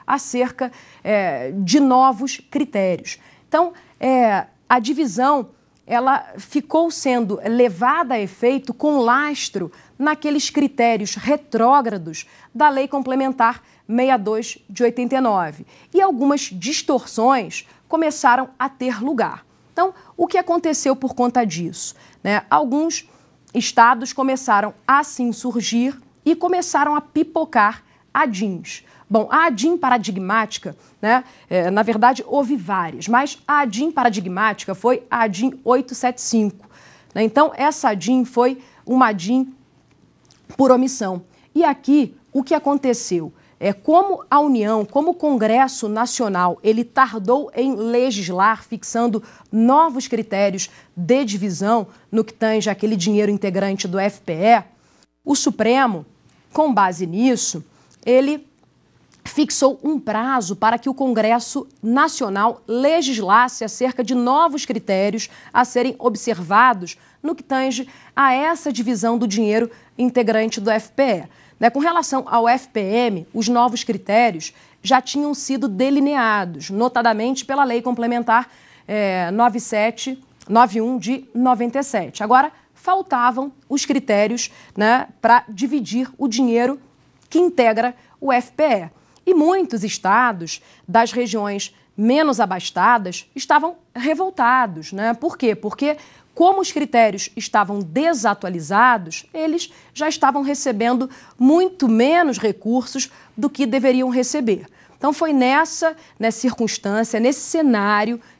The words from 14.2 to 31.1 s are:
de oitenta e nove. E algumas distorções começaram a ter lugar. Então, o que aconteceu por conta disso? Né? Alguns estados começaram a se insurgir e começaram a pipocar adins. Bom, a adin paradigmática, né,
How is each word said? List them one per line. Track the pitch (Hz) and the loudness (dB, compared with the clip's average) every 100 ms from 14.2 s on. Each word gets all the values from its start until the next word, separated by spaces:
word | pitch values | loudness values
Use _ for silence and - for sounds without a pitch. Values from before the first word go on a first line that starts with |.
| 202 220 233 - _ | 0 -4 -6 -12 _
de | 196 | -2
oitenta | 240 240 247 262 | 0 0 -2 0
e | |
nove. | 247 196 160 151 - - _ | 0 0 -4 -10 -20 -20 _
E | 349 | 2
algumas | 392 262 277 285 - | 2 2 0 0 -2
distorções | 185 190 302 - 262 - - 240 269 170 - - _ _ | -8 -6 -4 -2 -2 -2 0 2 2 -2 -10 -14 _ _
começaram | 320 320 302 262 247 262 _ | -2 -2 2 4 4 0 _
a | 262 | -8
ter | - 254 214 | -4 -6 -4
lugar. | 254 269 160 - _ _ _ | -4 -2 -4 -6 _ _ _
Então, | - 381 - - - | -2 -2 -2 -16 -4
o | 359 | 0
que | 370 | 0
aconteceu | 359 339 339 302 277 | 0 -2 0 -2 -2
por | 269 262 | -2 -4
conta | - 247 247 226 | -2 0 0 -2
disso? | 160 175 185 - - - _ | -4 -8 -8 -12 -14 -20 _
Né? | 185 208 - | -2 -2 2
Alguns | - 285 285 320 - - _ _ _ _ | 2 2 0 -2 -4 -12 _ _ _ _
estados | 247 - - 233 247 262 | -6 -2 4 4 4 -2
começaram | - 269 262 262 208 208 - - | -4 -2 -2 0 0 0 -6 0
a | 277 302 | 0 0
se | - | -4
insurgir | 240 - 254 233 190 233 254 277 - _ 294 | -4 -4 -4 -4 -2 -2 -2 -4 -16 _ -2
e | 330 | 0
começaram | 349 359 349 294 294 294 | 0 -2 0 0 0 0
a | |
pipocar | 294 302 320 330 311 240 208 226 _ _ _ | -2 -2 -2 -2 -2 2 2 0 _ _ _
adins. | - 302 190 208 175 - - - _ _ | -2 0 0 -4 -6 -12 -18 -20 _ _
Bom, | 220 214 | 0 2
a | - 330 | 2 2
adin | 214 285 349 | 2 0 0
paradigmática, | 285 247 196 190 185 220 214 - 165 143 _ _ | 2 0 0 -6 -2 -2 -2 -8 -14 -16 _ _
né, | 208 | 0